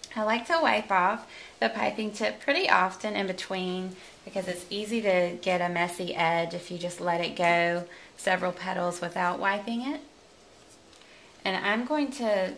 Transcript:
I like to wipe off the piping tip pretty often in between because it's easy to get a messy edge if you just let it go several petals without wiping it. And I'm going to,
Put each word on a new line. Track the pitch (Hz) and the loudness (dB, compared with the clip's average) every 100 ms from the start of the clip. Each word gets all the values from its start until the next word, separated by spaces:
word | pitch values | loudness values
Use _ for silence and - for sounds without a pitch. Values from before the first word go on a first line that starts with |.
| - 226 | -10 -2
I | |
like | 214 233 247 | 0 0 2
to | 330 | 2
wipe | 277 220 214 | 4 2 4
off | 190 180 220 - - - - | 4 4 2 -6 -16 -16 -2
the | 226 | 0
piping | 220 214 220 214 | 0 -2 -2 -4
tip | - 214 - | -2 -2 -2
pretty | - 311 381 | 0 2 4
often | 190 185 - 214 | 6 4 0 -4
in | 202 190 | -2 -2
between | 185 - 190 185 185 185 185 - - | -4 -6 -4 -2 -4 -6 -10 -18 -20
because | - 196 180 | -10 -6 -4
it's | 175 - | -6 -6
easy | 202 208 226 | -6 -2 0
to | 214 180 175 180 | 4 4 4 0
get | 190 180 | 0 2
a | 175 | 2
messy | 175 175 - 175 | 2 0 -2 -4
edge | 170 165 170 170 | 0 2 2 0
if | 175 - | -4 -8
you | 175 | -6
just | 175 - | -6 -4
let | 175 170 | 0 0
it | 170 - | 0 2
go | 175 170 170 175 175 - - - | 4 6 4 0 -4 -12 -20 -6
several | - 185 185 | 0 0 0
petals | 180 185 185 175 175 | -4 -4 -2 -2 -2
without | 170 185 180 180 | -4 -2 0 0
wiping | 196 208 208 233 | 0 0 -2 -4
it. | 262 311 - - - - - - - - - - - - - - | -4 -6 -10 -20 -20 -20 -20 -20 -20 -20 -20 -20 -20 -20 -20 -8
And | 202 190 | -4 0
I'm | 196 220 247 | 0 0 0
going | 302 277 | 0 0
to, | 262 226 202 185 | -2 0 2 0